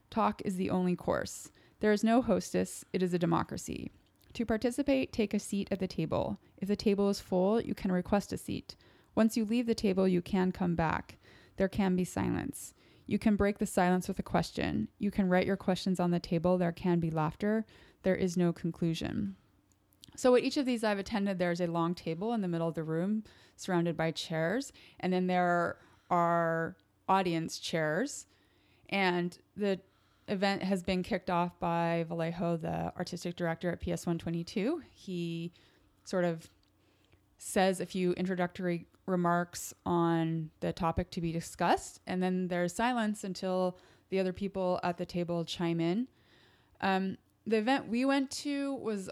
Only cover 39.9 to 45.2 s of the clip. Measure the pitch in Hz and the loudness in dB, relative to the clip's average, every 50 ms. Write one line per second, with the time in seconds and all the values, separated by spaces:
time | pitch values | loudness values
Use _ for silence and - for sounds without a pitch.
39.9 | 175 170 170 170 165 165 165 160 165 165 160 156 _ - - 170 165 - 175 165 | 2 4 4 4 4 2 2 0 0 -2 -4 -6 _ -6 -4 -4 -2 0 -2 0
40.9 | 165 - 180 - - 180 165 165 160 170 - - - - 175 180 311 381 - - | 0 0 -4 -4 -4 -6 -4 -4 -4 -4 -6 -6 -4 0 2 2 2 2 0 -8
41.9 | - - - - 185 185 185 185 185 185 185 170 180 175 175 175 175 - 226 247 | -18 -16 -10 -6 -2 0 0 0 0 0 -2 -2 0 0 -2 -2 -2 -2 -2 0
42.9 | 254 240 214 214 208 - - 196 180 - 196 185 185 185 185 180 180 - - - | 0 0 -2 -2 -4 -4 -8 -8 -8 -6 -4 -2 0 0 0 0 -2 -6 -18 -20
43.9 | - _ _ - 190 190 190 185 180 - 202 190 - 190 185 180 180 - - 175 | -20 _ _ -4 0 0 0 0 -2 -2 -4 -4 -2 -2 0 0 0 0 0 -2
44.9 | 175 - 180 - - 175 | -2 -2 -6 -4 -2 -4